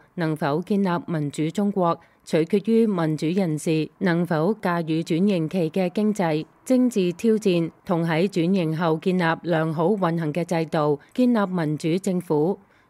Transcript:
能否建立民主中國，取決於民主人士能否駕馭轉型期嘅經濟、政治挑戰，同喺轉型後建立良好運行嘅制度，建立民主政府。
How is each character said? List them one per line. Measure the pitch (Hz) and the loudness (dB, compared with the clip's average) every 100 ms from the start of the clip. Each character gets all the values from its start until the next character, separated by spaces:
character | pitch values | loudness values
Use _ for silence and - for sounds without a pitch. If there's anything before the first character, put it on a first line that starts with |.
| _ - | _ -6
能 | 160 151 | -4 -2
否 | 151 151 | -2 -2
建 | 175 202 | 0 0
立 | 190 170 - | 0 -2 -4
民 | 160 147 | -4 -4
主 | 151 156 | -2 -2
中 | 208 202 | -2 -2
國， | 196 170 165 - _ - | 0 0 0 -6 _ -2
取 | 165 | 0
決 | 170 202 214 | 2 0 2
於 | 226 226 | 2 2
民 | 185 160 156 | 2 0 0
主 | 160 | -2
人 | 185 180 151 | 0 0 -2
士 | 175 156 151 - | 0 0 -2 -2
能 | 190 170 175 | 0 2 0
否 | 156 170 220 | 0 0 0
駕 | 185 170 | -2 -2
馭 | 160 160 | -2 -2
轉 | 165 170 202 | 0 0 2
型 | 180 156 | 0 -2
期 | 190 160 | -2 -2
嘅 | 190 180 | 0 -2
經 | 214 214 | 0 -2
濟、 | 208 165 156 - _ - | 0 0 0 -4 _ 0
政 | 254 254 | 2 2
治 | 214 180 | 2 0
挑 | 175 226 220 | 0 0 2
戰， | 208 175 165 - - | 2 2 0 -6 -4
同 | 165 | -2
喺 | 170 156 196 | 0 0 0
轉 | 175 165 | 0 2
型 | 196 156 160 | 2 0 0
後 | 170 160 | 0 0
建 | 190 185 | 0 0
立 | 165 160 | 0 0
良 | 165 160 160 | 0 0 0
好 | 156 170 | 0 0
運 | 214 175 165 | 2 0 0
行 | 151 | -2
嘅 | 170 | -4
制 | 170 165 160 | -2 -2 -2
度， | 165 151 143 - | 0 0 -2 -4
建 | - 247 | 0 2
立 | 233 190 | 2 0
民 | 180 151 151 | -2 -2 -2
主 | 165 180 | -2 -2
政 | 196 180 | -2 -4
府。 | - 151 160 202 _ _ _ | 0 0 0 -2 _ _ _